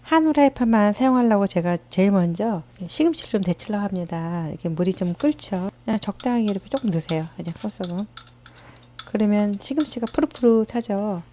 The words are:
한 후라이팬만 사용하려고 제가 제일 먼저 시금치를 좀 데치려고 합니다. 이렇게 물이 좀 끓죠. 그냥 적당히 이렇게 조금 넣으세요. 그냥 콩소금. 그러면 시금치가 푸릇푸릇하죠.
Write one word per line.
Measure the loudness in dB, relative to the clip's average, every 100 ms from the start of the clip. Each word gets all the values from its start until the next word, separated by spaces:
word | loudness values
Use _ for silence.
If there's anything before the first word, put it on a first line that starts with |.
한 | 2 2 4
후라이팬만 | 4 4 4 2 4 4
사용하려고 | 2 2 4 4 4 2
제가 | 0 0 -2 -2
제일 | 2 4
먼저 | 4 2 0 -2 -2 -8 -14 -10
시금치를 | 0 0 0 -4
좀 | -2
데치려고 | -2 -4 -4 -4
합니다. | -2 -4 -4 -4 -4 -4 -4
이렇게 | -6 -6
물이 | -2 -2
좀 | 0 -4
끓죠. | 0 -2 -2 -4 -4 -6 -8
그냥 | -4 -4
적당히 | -4 -4 -2 0
이렇게 | 0 -2 -4
조금 | -4 0
넣으세요. | -2 -2 -4 -4 -10
그냥 | -10 -8
콩소금. | -10 -8 -8 -6 -8 -12 -20 -20 -20 -20 -20 -20 -20 -20 -8
그러면 | 0 2 4 2 -2
시금치가 | -2 -2 -2 -2 -2
푸릇푸릇하죠. | 0 -2 2 4 4 2 -4 -2 -2 -2 -6 -8